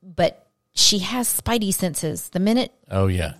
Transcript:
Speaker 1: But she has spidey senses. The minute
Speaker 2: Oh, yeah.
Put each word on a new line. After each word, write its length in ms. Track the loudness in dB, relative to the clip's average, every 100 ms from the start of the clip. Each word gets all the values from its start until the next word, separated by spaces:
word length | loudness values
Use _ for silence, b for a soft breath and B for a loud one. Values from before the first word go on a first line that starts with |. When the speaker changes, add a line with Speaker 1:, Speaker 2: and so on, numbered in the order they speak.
Speaker 1:
But 440 | -12 0 0 -2 _ _ _
she 260 | 2 4 4
has 280 | -2 -2 -2
spidey 460 | -4 -2 -2 0
senses. 560 | -2 -2 -4 -6 -6 -6
The 100 | 0
minute 320 | 2 2 0 -8 _
Speaker 2:
Oh, 180 | 0 2
yeah. 260 | 2 -2 -4